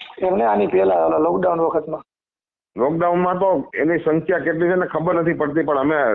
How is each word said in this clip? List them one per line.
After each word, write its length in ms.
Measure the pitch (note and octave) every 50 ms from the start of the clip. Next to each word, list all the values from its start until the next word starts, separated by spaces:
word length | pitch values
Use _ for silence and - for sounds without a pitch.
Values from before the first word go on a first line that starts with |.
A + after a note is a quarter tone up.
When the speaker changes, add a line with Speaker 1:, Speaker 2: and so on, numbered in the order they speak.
| - - - - F#3
Speaker 1:
એમને 180 | F#3 F#3 G3+ A3+
આની 220 | A3 G#3 G#3 G3+
પહેલા 400 | E3+ - F#3 F#3+ F#3+ F#3 E3+ D#3+
ઓલા 120 | D#3+ D#3+ D#3+
લોકડાઉન 420 | D#3 E3+ F3+ F#3+ F3+ F#3 E3+ E3
વખતમાં? 420 | E3 D#3+ E3 D#3+ D3+ D#3+ D#3 D#3 - _ _ _ _ _ _ _ _ _ _ _ _ _ -
Speaker 2:
લોકડાઉનમાં 600 | - A#2+ D3 E3 E3 F3 F3 E3+ F3 F3+ F3+ F#3 F3
તો 320 | G3 F#3+ F3+ C#3+ B2+ - -
એની 240 | F#2+ C3+ D#3+ E3+ D#3+
સંખ્યા 400 | E3+ D#3+ D#3 E3 D#3+ - F#3 E3+
કેટલી 300 | D#3 E3 D#3+ D#3+ F3 F3
છે 80 | F#3
ને 100 | F#3 F3
ખબર 280 | C#3 - D#3 D#3+ F#3 F3+
નથી 180 | E3+ E3 E3
પડતી, 300 | D#3+ C#3 D3+ C#3+ C#3 E3
પણ 160 | D#3 D3 D3 C3+
અમે 180 | C3+ D3 D#3 D3 C#3 A#2